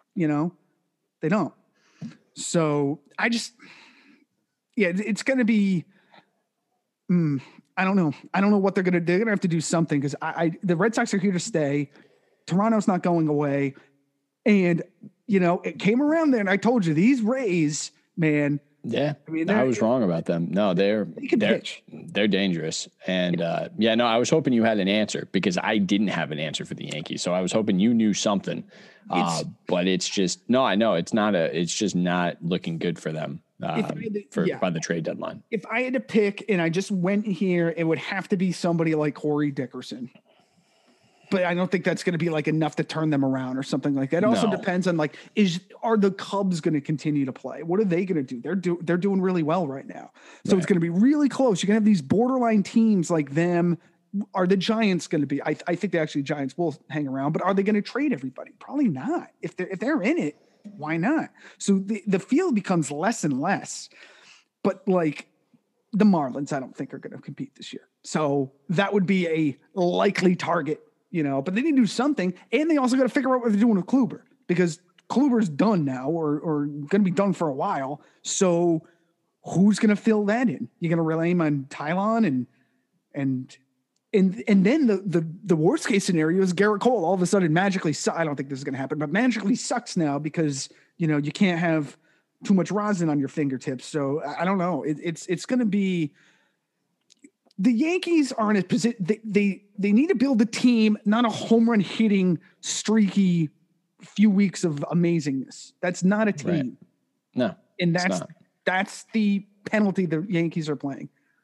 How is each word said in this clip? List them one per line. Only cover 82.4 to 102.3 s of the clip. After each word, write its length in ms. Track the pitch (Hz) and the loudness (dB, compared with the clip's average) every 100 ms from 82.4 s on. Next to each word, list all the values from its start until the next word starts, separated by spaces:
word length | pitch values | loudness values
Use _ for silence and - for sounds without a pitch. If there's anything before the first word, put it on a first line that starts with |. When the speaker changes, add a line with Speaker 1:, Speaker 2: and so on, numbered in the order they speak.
| 120 _ _ _ _ _ _ | -4 _ _ _ _ _ _
Speaker 1:
and, 420 | 151 135 131 131 - _ _ _ _ _ | -6 -4 -4 -6 -18 _ _ _ _ _
and, 300 | 208 185 220 240 | 0 2 0 2
and 180 | 202 185 | 4 4
then 220 | 320 254 | 4 2
the, 80 | 196 202 | 0 0
the, 180 | 170 165 160 | -2 -2 -8
the 100 | 202 165 | 0 2
worst 300 | 160 311 - | 2 2 0
case 180 | 202 | -2
scenario 380 | 196 170 156 185 | 0 0 2 2
is 100 | 190 | 2
Gerrit 280 | 170 202 208 | 2 2 2
Cole 240 | 233 240 | 2 2
all 100 | 165 | 0
of 80 | 190 | 0
a 40 | 175 | 2
sudden 260 | 202 175 | 2 2
magically 400 | 160 202 185 165 | 2 2 0 -2
su-, 180 | 139 - | -2 -2
I 120 | 160 | -2
don't 100 | 165 | -2
think 140 | 139 139 | -4 -6
this 100 | 135 | -8
is 60 | |
gonna 140 | 143 131 | -8 -6
happen, 200 | 135 151 | -6 -4
but 120 | 151 | -2
magically 440 | 175 254 220 202 | 0 2 0 0
sucks 420 | 254 - 247 - - | -2 -2 -6 -4 -2
now 220 | 151 143 | 0 -2
because, 500 | 151 170 156 135 - - _ - | -4 -2 -2 -2 -10 -16 _ -4
you 100 | 165 | 0
know, 120 | 151 | 0
you 120 | 143 | -2
can't 300 | - 196 165 | 0 0 2
have 360 | 175 160 139 - _ _ _ _ | 0 0 -2 -10 _ _ _ _
too 120 | - | 0
much 180 | 196 160 | 2 2
rosin 360 | 190 208 196 170 | -2 -2 0 0
on 120 | 147 | 0
your 80 | 135 | -2
fingertips. 580 | - 143 127 - 127 - | -2 -4 -4 -6 -8 -6
So 340 | 156 139 147 | -4 -2 -4
I, 220 | - - | -6 -4
I 20 | |
don't 140 | 175 196 | -2 0
know. 240 | 180 151 | -2 -2
It, 160 | 147 147 | -4 -6
it's, 260 | 175 160 - | -6 -8 -6
it's 200 | 170 - | -6 -2
gonna 180 | 254 | -2
be, 480 | 226 202 190 175 147 _ _ _ _ _ _ _ _ _ _ _ - _ _ - | 0 0 0 0 -4 _ _ _ _ _ _ _ _ _ _ _ -20 _ _ 0
the 140 | 190 | 2
Yankees 640 | 226 311 359 359 330 262 | 2 2 0 2 2 2
are 180 | 247 214 | 0 2
in 60 | 208 | 2
a 60 | |
posi-, 340 | 180 - 226 233 | 2 0 0 -2
they, 220 | 165 214 | -2 -2
they, 400 | 226 202 202 180 _ - | 0 2 2 -2 _ -4
they 140 | 196 | 2
need 160 | 208 320 | 4 4
to 80 | 262 | 2
build 240 | 269 233 | 4 4
a 20 | |
team, 540 | 233 - 254 233 214 208 | 2 4 4 6 4 2
not 200 | 208 220 | 2 2
a 40 | 226 | 2
home 420 | - - 226 226 | 0 2 4 6
run 80 | 226 | 4
hitting, 640 | 165 - 220 196 185 | 0 2 2 4 2